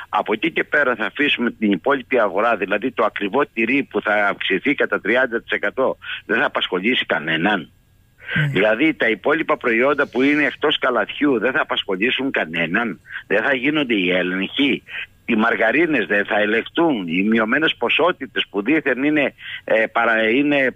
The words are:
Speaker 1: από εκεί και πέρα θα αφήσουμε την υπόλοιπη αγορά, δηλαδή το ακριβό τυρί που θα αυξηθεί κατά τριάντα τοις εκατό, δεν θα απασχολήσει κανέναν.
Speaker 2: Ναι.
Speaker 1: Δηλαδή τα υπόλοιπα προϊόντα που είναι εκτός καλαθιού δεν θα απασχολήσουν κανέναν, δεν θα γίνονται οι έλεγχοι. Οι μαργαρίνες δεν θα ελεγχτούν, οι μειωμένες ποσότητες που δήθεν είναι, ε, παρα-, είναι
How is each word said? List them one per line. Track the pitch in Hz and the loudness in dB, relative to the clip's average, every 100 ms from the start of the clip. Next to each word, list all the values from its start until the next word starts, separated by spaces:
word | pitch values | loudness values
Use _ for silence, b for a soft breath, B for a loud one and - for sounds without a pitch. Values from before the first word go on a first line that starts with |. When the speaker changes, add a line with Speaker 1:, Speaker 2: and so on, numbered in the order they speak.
| B | B
Speaker 1:
από | 104 95 | -4 -2
εκεί | 110 165 | -2 -2
και | 160 | -2
πέρα | - 151 135 | -2 0 0
θα | 110 | 0
αφήσουμε | 104 - 143 - 120 | -4 -2 0 0 -2
την | - 107 | 0 0
υπόλοιπη | 95 - 139 120 127 | 0 0 -2 0 0
αγορά, | 104 87 113 113 | 2 2 0 0
δηλαδή | 98 104 123 | 0 -2 -2
το | 120 | 0
ακριβό | 110 - 101 113 143 | -2 -2 -2 -2 -2
τυρί | - 110 139 117 | -2 0 0 -2
που | 104 | -2
θα | 107 104 101 | 0 2 0
αυξηθεί | 92 - 95 - | -2 -2 -2 0
κατά | 143 120 101 | 0 0 -2
τριάντα | 95 117 131 113 | 0 0 0 -2
τοις | - | -4
εκατό, | 107 101 113 127 - B B - | -4 -4 -2 -2 -2 B B -4
δεν | 113 | -2
θα | 139 | 0
απασχολήσει | 123 107 92 98 127 120 | -2 -4 -2 0 -2 -2
κανέναν. | 85 76 80 90 104 - _ _ _ _ _ B 170 | -4 -2 -2 0 -2 -4 _ _ _ _ _ B -2
Speaker 2:
Ναι. | 147 | 0
Speaker 1:
Δηλαδή | 139 208 110 156 | 2 2 4 2
τα | 147 120 | 2 0
υπόλοιπα | 107 135 160 151 156 | 0 0 0 0 -2
προϊόντα | 123 113 131 147 143 | 0 2 2 2 0
που | 117 | 2
είναι | 135 147 | 2 2
εκτός | 143 - 147 151 | 0 0 -2 0
καλαθιού | 135 120 101 - 147 123 | 0 0 -2 0 0 2
δεν | 107 | 0
θα | 139 | 0
απασχολήσουν | 135 123 131 92 117 127 139 | -2 -4 -4 -2 -2 -2 -2
κανέναν, | - 90 85 82 98 117 - B B - | -2 -4 -4 -2 -2 -2 -6 B B -2
δεν | 101 | 0
θα | 113 | 0
γίνονται | 135 131 156 135 | 0 0 -2 0
οι | 110 90 | 0 2
έλεγχοι. | 90 90 92 98 - 143 - B B B _ - | 0 0 -2 -4 0 0 0 B B B _ -2
Οι | |
μαργαρίνες | 113 110 110 110 123 170 147 95 | 0 2 2 2 2 2 0 0
δεν | 104 | 0
θα | 98 107 | 0 0
ελεγχτούν, | 104 110 - - 170 127 87 | 2 0 -2 0 2 2 -2
οι | 82 | 0
μειωμένες | 101 113 110 135 160 - | 2 2 2 2 0 0
ποσότητες | 117 - 160 180 127 120 - | -2 2 2 0 -6 -8 -6
που | 98 | -4
δήθεν | 104 156 147 123 | 0 0 0 0
είναι, | 139 151 131 B B B | 0 2 0 B B B
ε, | - 110 110 | 0 0 2
παρα-, | - 117 110 110 | 0 2 2 2
είναι | 120 147 143 135 | 2 2 2 0